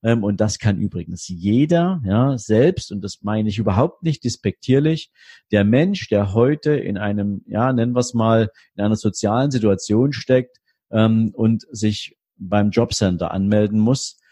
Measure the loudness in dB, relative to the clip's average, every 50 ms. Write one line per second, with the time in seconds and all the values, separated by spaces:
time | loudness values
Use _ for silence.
0 | -2 0 0 0 0 -2 0 0 0 -2 -2 -2 -2 -2 -2 -2 -4 -6 -6 -8
1 | -10 -10 -12 -12 -12 -12 -12 -4 -2 0 2 2 2 2 2 2 2 0 -2 -4
2 | -2 0 2 2 2 0 -2 -4 -2 0 2 4 4 4 2 -2 -8 -10 -10 -10
3 | -10 -10 -14 _ -6 -4 -2 -2 -2 -2 -2 -2 -2 0 2 2 2 0 -2 _
4 | -4 -4 -4 -4 -6 -8 -8 -4 -6 -6 -6 -4 -2 2 2 2 2 0 -2 -2
5 | -6 _ _ _ -20 -20 -20 -20 _ _ 2 2 4 4 4 2 2 0 -2 -4
6 | -4 -2 0 0 0 0 2 2 2 2 2 0 -2 -2 -2 -2 -2 -4 -6 -4
7 | -4 -4 -2 -2 -2 -4 -4 -8 -10 -6 -2 -2 0 0 0 0 0 0 0 -2
8 | -2 -2 -2 0 2 4 4 2 2 0 -4 _ _ _ _ -4 0 0 0 0
9 | -2 -4 -4 -2 -2 0 0 0 0 0 0 0 2 2 2 0 0 0 2 2
10 | 2 0 -2 -4 0 2 2 2 2 -2 _ _ _ _ _ _ _ _ 0 2
11 | 2 4 4 2 0 -2 -2 0 2 2 2 0 -4 _ -8 -2 -2 -2 -2 -2
12 | -10 -16 _ _ _ _ _ _ -6 -2 0 2 2 2 2 0 0 0 0 0
13 | 0 0 0 -2 -4 -4 -2 -2 0 2 2 2 2 2 2 2 2 2 0 0
14 | -4 -10 -14 _ _ _